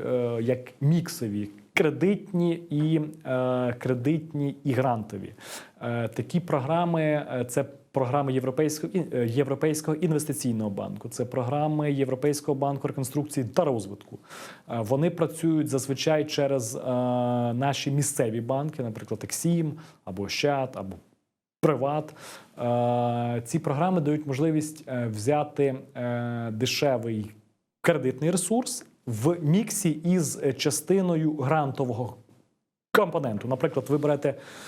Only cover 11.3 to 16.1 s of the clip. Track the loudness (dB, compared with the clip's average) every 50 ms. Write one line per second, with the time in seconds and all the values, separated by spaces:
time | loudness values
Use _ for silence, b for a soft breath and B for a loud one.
11.3 | -2 -2 -2 0 0 0 0 2 2 2 2 2 2 2 0 0 0 0 2 0
12.3 | 0 0 0 -2 -2 0 0 0 0 -2 -4 -4 -4 -4 -4 -4 -2 -4 -4 -2
13.3 | -2 -2 -2 0 2 2 4 4 2 0 -2 -6 -10 -14 -16 -16 -18 -18 B B
14.3 | B B B B B B B B -4 -2 0 2 2 4 4 2 2 2 0 0
15.3 | 0 0 2 2 4 4 2 2 0 0 0 -2 -4 0 2 2